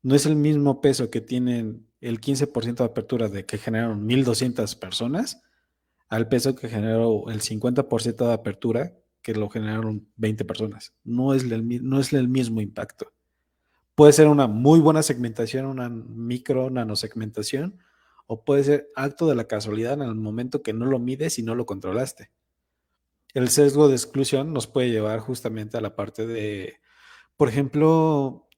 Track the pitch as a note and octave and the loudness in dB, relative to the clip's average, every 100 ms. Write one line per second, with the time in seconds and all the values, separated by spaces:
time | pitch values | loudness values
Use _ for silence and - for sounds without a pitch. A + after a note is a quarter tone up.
0 | C3 C#3 D3+ D3+ D3 D3+ C#3+ C3+ C#3+ C3+ | 6 4 4 2 2 2 2 2 2 2
1 | A#2+ A#2 A2 B2 B2 A#2+ A2 A2+ _ _ | -2 -6 -6 -4 -2 -2 -6 -10 _ _
2 | B2 A2+ B2 C#3 C#3+ B2+ A#2 A#2+ A#2+ B2 | -8 -6 -4 -2 -2 -2 -6 -2 -2 -2
3 | A2 B2 A2 G2 - G#2 - A2+ A#2 G#2 | -4 -2 -2 -4 -8 -8 -4 -2 -2 -4
4 | G#2+ B2 B2 A2+ B2+ A#2+ G#2+ - F#2 - | 0 2 2 0 -2 -2 -6 -6 -10 -6
5 | A#2+ D#3+ C#4 - _ _ _ _ _ _ | -4 -4 -4 -8 _ _ _ _ _ _
6 | _ A2 A2+ B2+ B2+ C3 A2+ A2 G#2+ A2+ | _ -4 0 0 0 -4 -6 -4 0 2
7 | A2+ G#2+ G#2+ G#2+ - A2 B2 B2 A#2+ A2+ | 2 0 -2 -8 -6 -4 -2 0 0 -2
8 | A#2+ A2 A#2+ A2+ A2 G2 A#2+ A2+ E3+ _ | -2 -2 0 0 -4 -6 -2 -2 -4 _
9 | _ _ - G#2+ G#2 A#2 G#2+ A2 A2 G#2+ | _ _ -8 -6 -4 -6 -6 -4 -6 -8
10 | - - A2 G#2+ F#2+ A2 A2 G#2 - _ | -12 -4 -4 -2 -6 -6 -8 -8 -20 _
11 | - A#2+ C3 C3+ B2+ A2+ A#2 A#2+ B2+ C3+ | -6 -2 2 2 0 -4 -4 -4 0 0
12 | C3+ C#3+ B2 C3 A#2+ A2 G#2 - - - | 2 2 2 0 0 -2 -4 -8 -12 -12
13 | - _ _ _ _ _ _ _ _ - | -18 _ _ _ _ _ _ _ _ 8
14 | D3+ D3 D3+ D3 B2+ G#2+ C3 E3 D#3 D#3 | 10 10 8 8 2 2 6 8 8 4
15 | D3+ B2 A#2+ A2 A2+ C3+ C3+ C3 A#2+ A#2 | 0 -2 -4 -4 -4 -4 -6 -8 -10 -10
16 | A2+ A2+ A#2 B2 B2+ B2+ C3 B2+ A2 G#2+ | -14 -10 -6 -6 -2 -2 -2 -4 -4 -6
17 | A2 A#2 A2 A2 G#2 C3+ E3+ - _ _ | -8 -8 -10 -8 -6 -6 -6 -10 _ _
18 | _ _ _ A2+ - C#3 C#3 C#3+ - - | _ _ _ -10 0 2 4 2 0 -6
19 | C#3 C#3+ E3 B2+ A2 G#2+ G#2+ G#2+ A#2 C#3+ | -6 -2 0 0 -2 -6 -4 -4 -4 -4
20 | C3 A2 G#2+ A2 B2 C#3+ - A2 B2 C3+ | -4 -6 -6 -6 -6 -6 -6 -4 -2 -2
21 | A#2+ C3+ D#3 - A2+ A#2 A#2+ G2 F#2+ G#2 | -2 -4 -4 -4 -6 -4 -6 -8 -4 -4
22 | C3 - - _ _ _ _ _ _ _ | -4 -8 -20 _ _ _ _ _ _ _
23 | _ _ _ C3+ B2 D3 C#3+ C#3 D3+ C3 | _ _ _ -2 2 6 4 6 6 4
24 | - C3+ C3+ C3+ D3 D3 G#2+ C#3 B2+ A2+ | -2 -4 0 0 -2 -6 -4 -2 0 0
25 | G#2+ A2 A2+ B2+ A#2 A2 G#2+ A#2 G#2+ - | -2 -4 -6 -8 -8 -8 -8 -6 -8 -8
26 | G2+ - A2+ A#2 G#2+ G#2 F#2 - _ _ | -10 -8 -8 -6 -6 -8 -12 -16 _ _
27 | - - _ _ C3+ A#2+ C3+ D3+ D#3 D#3+ | -20 -20 _ _ 0 0 -2 2 4 4
28 | D#3+ D3 C3+ - _ | 2 0 -2 -8 _